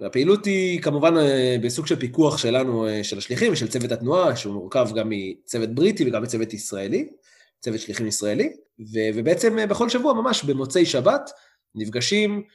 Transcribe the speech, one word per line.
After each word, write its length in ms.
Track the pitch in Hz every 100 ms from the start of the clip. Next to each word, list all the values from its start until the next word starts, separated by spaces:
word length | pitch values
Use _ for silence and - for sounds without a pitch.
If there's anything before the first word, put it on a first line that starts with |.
והפעילות 440 | 101 127 160 208
היא 380 | 202 190 185 175
כמובן, 340 | 156 147 165 165
אה, 400 | 143 135 127 123
בסוג 240 | 117 139 151
של 100 | 175
פיקוח 420 | 123 123 151 -
שלנו, 480 | 117 127 127 117 110
אה, 180 | 107
של 140 | 101 98
השליחים 340 | - 123 233
ושל 160 | 139 113
צוות 240 | 127 120
התנועה, 440 | 117 120 180 170 123
שהוא 180 | 101
מורכב 340 | 101 92 135 113
גם 120 | 110 110
מצוות 640 | 101 95 - - 120 110
בריטי 340 | 120 190 202 131
וגם 140 | 110
מצוות 320 | 120 113 110
ישראלי, 540 | 104 - 98 98 190 311 - _ _ _ _
צוות 200 | 120 110
שליחים 260 | - 104 110
ישראלי, 460 | - 104 123 294 - _ - 107
ו-, 180 | 110 110
ובעצם, 440 | 110 127 175 226 220
אה, 80 | 214
בכל 220 | 202 233
שבוע 240 | 247 285
ממש 320 | 226 247 220
במוצאי 420 | 143 135 131 185 165
שבת 440 | 131 151 285 - - _ _ _
נפגשים 680 | 107 107 120 - 208 208 208 202